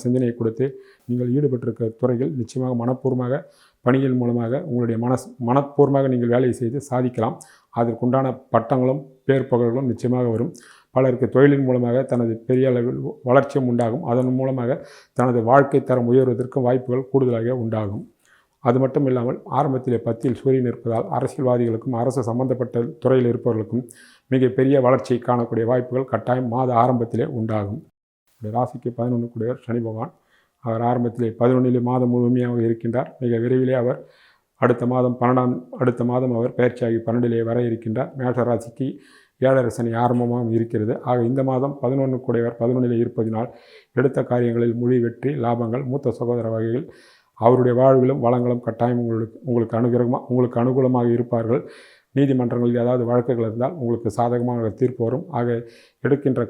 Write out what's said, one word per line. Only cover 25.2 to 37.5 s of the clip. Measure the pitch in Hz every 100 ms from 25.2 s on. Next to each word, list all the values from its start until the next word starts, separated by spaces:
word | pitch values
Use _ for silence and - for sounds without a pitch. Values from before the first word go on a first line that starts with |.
| 123
காணக்கூடிய | 123 117 113 113
வாய்ப்புகள் | 127 - 127 131
கட்டாயம் | 113 113 127 127
மாத | 120 127 117
ஆரம்பத்திலே | 123 123 117 113 113 120
உண்டாகும். | 113 110 101 120 - _ _ _ _
உங்களுடைய | _ 110 113
ராசிக்கு | 123 123 - 120
பதினொன்று | 120 120 117
கூடியவர் | 117 110 123 -
சனி | 120 113
பகவான். | 110 139 - _ _ _ _
அவர் | 120 113 117
ஆரம்பத்திலே | 123 120 120 117 110
பதினொன்றிலே | 120 131 127 123 123
மாதம் | 127 123
முழுமையாக | 123 120 127 123 120 113
இருக்கின்றார். | 117 117 117 - -
மிக | 123 117
விரைவிலே | 120 131 127 131
அவர் | 120 139 - _ _ _ _ _
அடுத்த | 123 120 123
மாதம் | 123 127 120
பன்னெண்டாம், | 120 127 127 123 - -
அடுத்த | 127 120 120
மாதம் | 123 131 117
அவர் | 123 -
பெயர்ச்சியாகி | 123 123 117 113 113
பன்னெண்டிலே | 117 120 117 113